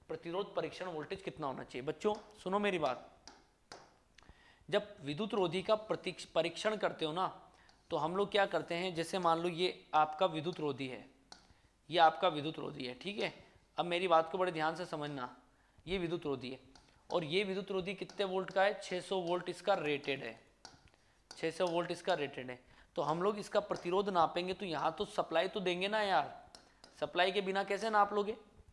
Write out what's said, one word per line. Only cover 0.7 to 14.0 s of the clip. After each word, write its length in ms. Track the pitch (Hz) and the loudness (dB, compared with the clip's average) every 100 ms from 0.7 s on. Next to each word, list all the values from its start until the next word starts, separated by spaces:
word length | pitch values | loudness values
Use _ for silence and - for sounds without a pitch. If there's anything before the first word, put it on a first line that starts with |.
| - 185 | -6 -6
वोल्टेज 360 | 160 143 196 | -6 -6 -6
कितना 260 | 170 160 139 | -8 -4 -4
होना 160 | 131 | -4
चाहिए? 240 | 139 123 139 | -8 -6 -4
बच्चों 280 | 143 214 208 - - | 0 0 0 -6 -10
सुनो 160 | 185 202 | -2 2
मेरी 200 | 202 175 | 2 2
बात, 420 | 143 120 - - - - _ _ _ - - _ _ - - - - _ - | 2 0 -8 -20 -20 -20 _ _ _ -20 -20 _ _ -20 -20 -20 -20 _ -2
जब 260 | 196 202 - | -2 -2 -8
विद्युत 320 | 139 151 214 | -8 -4 -2
रोधी 280 | 220 175 185 | 2 2 0
का 140 | 180 214 | 2 0
प्रतीक्ष-, 500 | - 165 - - - | 0 -4 -4 -8 -2
परीक्षण 500 | 165 170 170 214 214 | 0 0 0 -2 0
करते 300 | 170 - 160 | -2 -2 -2
हो 60 | |
ना, 400 | 170 170 - - - - _ _ | 0 -2 -4 -18 -20 -20 _ _
तो 80 | 156 | -2
हम 180 | 156 185 | 0 0
लोग 160 | 202 | 2
क्या 140 | 202 196 | 2 4
करते 300 | 165 147 170 | 0 -2 -2
हैं, 200 | 185 165 | -2 -2
जैसे 240 | 165 190 | -2 2
मान 200 | 170 165 | 4 4
लो 100 | 175 | 2
ये 380 | 165 180 - - | 0 -2 -2 2
आपका 320 | 156 156 - 190 | 4 4 4 2
विद्युत 340 | 156 160 165 | 2 -4 -2
रोधी 280 | 151 131 131 | -4 -2 -6
है, 220 | 113 - _ _ - - _ _ _ - | -8 -14 _ _ -20 -20 _ _ _ -2
ये 100 | 165 | 6
आपका 280 | 160 - 185 | 6 8 2
विद्युत 320 | 151 151 151 | 2 -2 -4
रोधी 260 | - 147 127 | -8 -6 -8
है, 80 | |
ठीक 260 | 127 185 208 | -8 -8 -4
है। 140 | 180 - - - _ - | -4 -4 -18 -20 _ -4
अब 80 | 175 | 0
मेरी 220 | 175 | 0